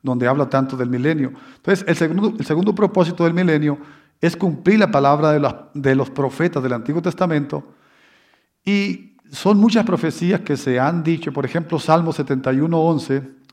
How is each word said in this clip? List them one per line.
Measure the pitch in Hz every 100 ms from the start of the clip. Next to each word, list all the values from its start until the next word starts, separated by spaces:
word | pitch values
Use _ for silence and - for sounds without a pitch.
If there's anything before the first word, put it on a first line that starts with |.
donde | 135 123 123
habla | 139 131
tanto | 135 131 131
del | 123
milenio. | 123 139 160 127 - - -
Entonces, | - 190 196
el | 165
segundo, | 160 175 214 226
el | -
segundo | 160 196
propósito | 202 208 196 165 175
del | 170
milenio | 170 180 151 151 143 - - _ _
es | 170 170
cumplir | 185 143 175 214
la | 202
palabra | 151 139 147 156
de | 151
la, | 139 - -
de | 147 135 135
los | 131
profetas | - 135 131 170 156
del | 127
Antiguo | 120 113 160
Testamento, | 170 - 185 151 139 147 - _ _ _ _ _ _ _ _ _ -
y | 202 202 185 - _ _
son | 147 190 208
muchas | 220 226 202
profecías | 180 160 - 175 202
que | 196 139
se | 139 123
han | 135 170
dicho. | 160 165 165
Por | 139 131
ejemplo, | 170 160 160
Salmo | - 160 165
setenta | 147 135 135 131
y | 131
uno | 160 165
once | 165 156 - 139 131 - _